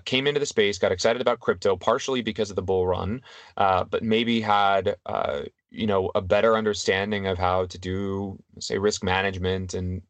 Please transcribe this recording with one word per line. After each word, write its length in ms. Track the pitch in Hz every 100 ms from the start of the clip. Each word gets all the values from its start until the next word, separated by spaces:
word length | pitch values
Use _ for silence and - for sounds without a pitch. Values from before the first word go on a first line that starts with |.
| -
came 220 | 127 139
into 120 | 143
the 60 | 143
space, 320 | - 101 101
got 140 | 101
excited 320 | 92 113 120
about 160 | 123 117
crypto, 360 | - 92 101 92
partially 460 | - 127 - 131
because 300 | 110 107 104
of 40 | 95
the 60 |
bull 240 | 95 95 92
run, 340 | 90 90 123 - - - -
uh, 260 | 98 92
but 200 | 92 -
maybe 360 | 113 110 117 117
had, 560 | 107 101 101 98 95 - -
uh, 340 | 104 85 73 64 _ _
you 160 | - 107
know, 240 | 98 95
a 80 | -
better 340 | 92 104 110 110
understanding 680 | 110 101 - 95 101 104 98
of 140 | 95
how 260 | 90 92 92
to 140 | 90
do, 580 | 92 92 98 98 98 98 _ -
say, 180 | - 98
risk 260 | 104 -
management 680 | 95 95 98 92 92 95 92
and 300 | 95 92 92